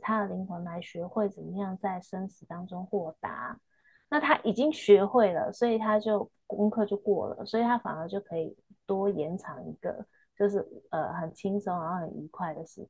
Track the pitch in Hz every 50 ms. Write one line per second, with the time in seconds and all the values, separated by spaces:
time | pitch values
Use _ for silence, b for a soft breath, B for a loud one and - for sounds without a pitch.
0 | - - 220 214 208 190 185 185 185 190 175 170 175 175 170 175 180 - - 170
1 | 170 180 - 220 208 202 196 - 160 160 180 196 202 190 185 - - 196 185 180
2 | 180 - - 185 190 190 - - - - 165 175 180 185 185 180 185 185 - 202
3 | 170 165 160 - - - - - - - - - _ _ _ _ _ _ _ _
4 | _ - 294 302 302 - 277 - - 226 208 233 269 311 302 - - - 202 196
5 | 196 202 - 247 220 185 175 156 - 208 202 - 240 240 226 226 214 220 214 214
6 | 214 220 214 202 - - _ _ _ - 208 196 208 214 - 226 208 208 208 202
7 | - 208 196 170 - - - - - - - 226 233 240 247 240 - - 151 156
8 | 160 208 196 202 202 - 170 165 160 156 - _ _ _ - _ _ - 196 190
9 | 196 202 190 156 143 160 175 - - - 151 151 151 160 156 - - - - -
10 | 208 _ _ _ _ _ _ - 202 202 202 196 - - - - _ - - 160
11 | 147 101 170 170 165 160 - - - 196 196 202 202 190 180 175 160 165 180 180
12 | 165 156 - - 151 156 - - 180 165 156 165 165 - - - -